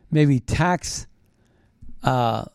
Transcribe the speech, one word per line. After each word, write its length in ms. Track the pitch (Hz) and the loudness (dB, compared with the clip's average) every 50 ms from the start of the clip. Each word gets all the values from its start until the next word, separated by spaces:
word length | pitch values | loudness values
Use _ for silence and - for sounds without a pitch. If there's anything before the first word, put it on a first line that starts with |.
| _ - | _ -2
maybe 300 | - 151 151 143 139 123 | 2 4 4 4 4 2
tax, 640 | - - - 110 156 180 180 - - - - - - - _ _ _ _ _ _ _ _ _ _ _ _ _ _ - - - - - | 0 0 0 0 2 2 0 -2 -4 -8 -10 -12 -12 -16 _ _ _ _ _ _ _ _ _ _ _ _ _ _ -18 -16 -12 -6 -4
uh, 440 | 131 131 127 120 113 110 110 - - _ | -2 0 0 0 0 -2 -4 -6 -10 _